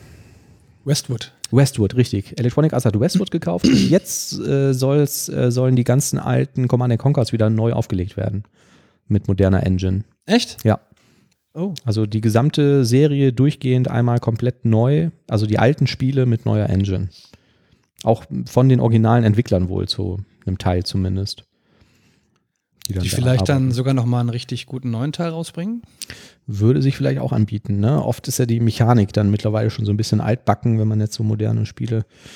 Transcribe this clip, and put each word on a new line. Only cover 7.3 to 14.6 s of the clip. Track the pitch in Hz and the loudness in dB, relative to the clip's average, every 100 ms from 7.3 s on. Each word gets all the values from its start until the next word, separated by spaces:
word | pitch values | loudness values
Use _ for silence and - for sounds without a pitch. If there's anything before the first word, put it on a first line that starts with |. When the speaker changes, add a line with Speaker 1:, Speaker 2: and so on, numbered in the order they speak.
Speaker 2:
wieder | 113 110 | 0 0
neu | 110 117 | 2 0
aufgelegt | 113 - 92 90 - | -2 -2 -4 -4 -6
werden. | - 101 - _ _ _ _ _ - | -6 -6 -10 _ _ _ _ _ -2
Mit | 104 - | -2 0
moderner | 98 95 95 92 | 2 4 2 2
Engine. | 92 95 95 - _ - | 0 0 -4 -6 _ -2
Speaker 1:
Echt? | 233 - - | 0 -2 -2
Speaker 2:
Ja. | 110 101 _ _ _ _ _ _ _ | 0 0 _ _ _ _ _ _ _
Speaker 1:
Oh. | 147 196 156 | -8 -8 -6
Speaker 2:
Also | 123 107 107 | -4 -2 -2
die | 110 | 0
gesamte | 113 110 147 - 143 143 | 0 2 2 2 2 2
Serie | 117 131 151 139 135 | 4 4 2 2 0
durchgehend | 117 143 - 127 127 131 | 2 0 0 0 0 0
einmal | 123 120 120 | 0 0 0
komplett | - 110 120 - | 0 -2 -2 -2